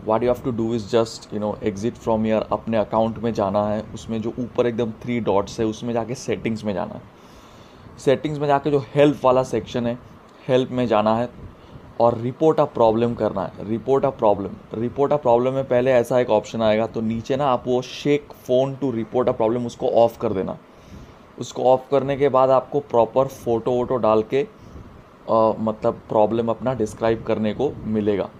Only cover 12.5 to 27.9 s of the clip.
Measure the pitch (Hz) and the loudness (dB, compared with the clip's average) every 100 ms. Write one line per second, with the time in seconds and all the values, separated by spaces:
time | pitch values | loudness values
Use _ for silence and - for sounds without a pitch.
12.5 | 156 - - 117 110 117 117 107 98 82 | 4 0 4 4 4 0 0 -2 -2 -6
13.5 | 85 92 113 120 135 139 135 113 101 95 | -8 -6 -6 0 2 2 2 2 2 -2
14.5 | - - 110 120 127 139 143 131 120 123 | -10 -12 -6 -6 0 0 2 4 4 2
15.5 | 135 131 123 123 123 120 127 120 107 104 | -2 0 2 4 2 4 0 2 2 0
16.5 | 117 110 107 113 120 110 113 113 131 143 | -2 2 2 0 -4 -4 -4 -4 -2 0
17.5 | 123 123 123 127 - 147 147 - - - | 0 0 -2 -2 -6 0 0 -2 -20 0
18.5 | 127 135 135 139 113 110 123 123 127 110 | 0 2 -2 -4 -2 -2 0 0 2 0
19.5 | 123 120 - 123 - 117 - 117 95 90 | 0 -4 -4 0 4 4 2 -4 -2 -4
20.5 | 82 - - - - - - - - 123 | -8 -14 -20 -20 -20 -20 -20 -20 -14 -12
21.5 | - 123 131 - 139 131 139 139 127 131 | 0 4 4 2 -2 0 0 2 4 6
22.5 | 131 - 147 - 120 110 127 135 - - | 4 2 -6 0 2 2 2 -2 -4 -2
23.5 | 113 113 123 120 131 110 110 107 131 147 | -2 0 -2 0 0 2 2 2 -2 -4
24.5 | - - - - - - - - 113 110 | -10 -20 -20 -20 -20 -20 -20 -2 2 2
25.5 | - 110 107 117 - - 113 104 117 113 | 2 -4 -2 -4 -4 -2 2 2 2 -2
26.5 | 110 120 131 107 107 113 113 113 107 107 | -4 -4 -4 -6 -2 -2 -2 -2 -2 -2
27.5 | 104 139 - 107 | -2 -4 -6 -6